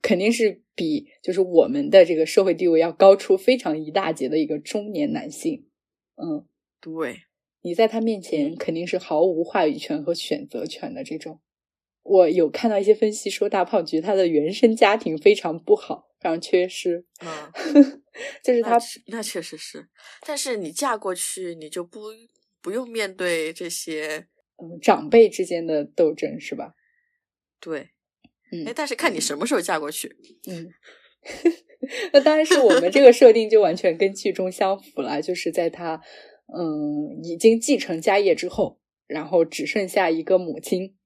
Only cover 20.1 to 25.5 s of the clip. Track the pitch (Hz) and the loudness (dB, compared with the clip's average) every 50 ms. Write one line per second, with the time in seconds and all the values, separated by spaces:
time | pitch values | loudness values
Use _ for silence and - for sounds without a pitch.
20.1 | - - - - 294 277 - 269 240 208 185 151 160 - 285 269 233 214 - 196 | -20 -20 -12 -10 -8 -6 -4 -6 -6 -6 -6 -8 -6 -4 -2 -2 -2 -2 -4 -6
21.1 | 185 175 - - - 190 185 175 170 165 156 151 - 180 175 175 _ 220 214 214 | -4 -4 -6 -8 -8 -8 -8 -10 -10 -12 -14 -12 -10 -10 -10 -10 _ -18 -18 -18
22.1 | 220 220 233 233 _ _ _ _ _ _ - 170 196 247 262 240 233 226 208 190 | -18 _ _ _ _ _ _ _ _ _ -12 -8 -6 -6 -8 -6 -6 -6 -6 -6
23.1 | 185 185 185 180 170 165 156 160 165 - 180 170 165 - - - 160 156 151 151 | -6 -4 -2 -2 -2 -2 -4 -6 -8 -10 -10 -10 -10 -10 -8 -8 -8 -8 -6 -8
24.1 | 151 156 - _ _ _ _ _ _ _ 170 165 175 170 - - 196 - - 294 | -8 -10 -12 _ _ _ _ _ _ _ -20 -18 -18 -2 2 2 2 2 2 4
25.1 | - 233 226 208 - - 185 - | 8 8 8 8 6 -4 -4 -4